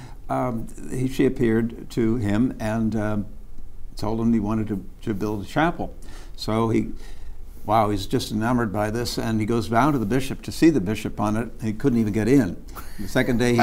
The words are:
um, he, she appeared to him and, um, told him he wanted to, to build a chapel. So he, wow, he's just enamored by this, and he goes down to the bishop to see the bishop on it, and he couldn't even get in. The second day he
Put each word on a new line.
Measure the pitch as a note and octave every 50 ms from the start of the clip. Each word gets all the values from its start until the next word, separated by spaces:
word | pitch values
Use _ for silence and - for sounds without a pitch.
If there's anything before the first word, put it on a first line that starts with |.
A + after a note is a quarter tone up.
| - - - - - -
um, | C3 C3+ B2+ B2+ A#2 A2+ - - - - D2+ -
he, | - B2+ B2+ C3
she | C3 - C#3
appeared | B2+ C3 - B2 A2+ A2 A2+ A#2 A#2 - - - -
to | - B2+ A#2 A2+ A2+
him | B2+ G#2 G2+ G2+ G#2+ B2+ B2+ - B2
and, | A2+ G#2+ A2 A2+ A2+ G#2+ A2
um, | A2 G#2 G#2+ G#2+ G#2 G2 - - - - - - - - - - - - - -
told | - G#2 G#2+ A2+ A2+
him | A2+ A#2
he | A#2 A2
wanted | G2+ G#2 A2 A2 G#2 G#2
to, | G#2 F#2 F2+ - - -
to | - A2+
build | G#2+ F#2 G#2+ G#2+ G#2+ G2+ F#2
a |
chapel. | - - D3 D#3 F3 E3+ - F#2+ F2 - - - - - - - - -
So | - - A2 A2 A2+ A2+ A2
he, | A2+ A2+ - A2 - - - - - - - - - - - - - - -
wow, | G2+ G#2+ A2+ G#2+ G#2+
he's | G#2 F#2+ F#2
just | - C3+ A#2+ - -
enamored | A2+ G#2+ A2 A#2+ B2+ A#2+ A#2+ G2+
by | F#2+ G#2 G#2 G#2+
this, | G#2+ A#2+ A#2+ - - C3
and | A#2+ A2+ A2 A2
he | G#2+
goes | G2+ A#2 A#2 G#2+ G2
down | A#2 A#2 C3 D#3
to | D3 B2
the | A2
bishop | G2 A#2+ C#3 C#3 - A2 -
to | - -
see | - - D3+ E3+
the | D3+ A#2
bishop | F2 G2+ G#2+ G2 - G2+ - -
on | G#2 G#2+ G#2
it, | A2 B2 - - -
and |
he | A#2+ A2
couldn't | G#2 - - C#3+ A#2+ A#2
even | A2 G#2
get | F#2+ A2 G#2
in. | A2 C#3 C#3+ G#2+ F2 E2+ - - - - - - - - -
The | G2+
second | - - C3 B2 C3 B2 A2+
day | B2 B2
he | A#2+ A#2